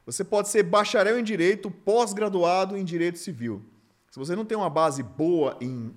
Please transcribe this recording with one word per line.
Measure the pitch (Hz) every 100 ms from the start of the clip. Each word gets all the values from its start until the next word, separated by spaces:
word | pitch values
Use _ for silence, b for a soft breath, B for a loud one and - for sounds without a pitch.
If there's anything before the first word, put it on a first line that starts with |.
| -
você | 123
pode | 190 208 202
ser | 214
bacharel | 175 208 208 220 196 240
em |
direito, | 220 196 175 208 208
pós-graduado | - - 226 226 196 214 190 170 185 190 196
em | 185
direito | 170 170 170
civil. | - 127 117 101 110 _ _ _ _
Se | 131
você | 143 185
não | 220
tem | 220
uma | 180
base | 151 160 135
boa | 113 - 160 170 135 -
em, | 123 127 117